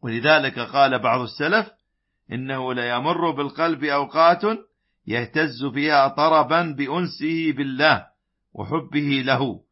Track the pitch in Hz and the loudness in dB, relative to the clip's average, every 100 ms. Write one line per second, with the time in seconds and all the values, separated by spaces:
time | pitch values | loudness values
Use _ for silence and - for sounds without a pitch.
0 | 120 113 135 156 135 123 117 139 139 127 | -4 -2 2 4 2 -6 -4 2 2 2
1 | 117 127 117 - 147 208 202 _ _ _ | 0 0 -2 -4 0 0 -2 _ _ _
2 | _ _ _ 120 131 135 127 123 120 123 | _ _ _ -10 -6 -6 -4 -4 -2 -2
3 | 143 170 165 143 143 147 165 151 147 143 | -2 0 -2 -2 -6 -2 -2 -2 -2 -2
4 | 139 143 165 175 202 220 - _ _ _ | -2 4 4 4 0 -4 -8 _ _ _
5 | - 117 120 151 156 120 135 123 151 143 | -6 -4 -2 -2 -2 -2 -6 -2 2 4
6 | 135 139 156 160 147 160 170 139 139 160 | 4 2 4 4 4 0 0 -4 -4 -2
7 | 175 - 151 165 160 143 139 131 151 117 | -4 -4 -4 -2 -2 -2 -4 2 4 2
8 | - _ _ _ _ - 101 156 127 147 | -2 _ _ _ _ -14 -6 -6 -2 -2
9 | 143 139 131 127 135 98 _ | 0 0 0 0 0 -4 _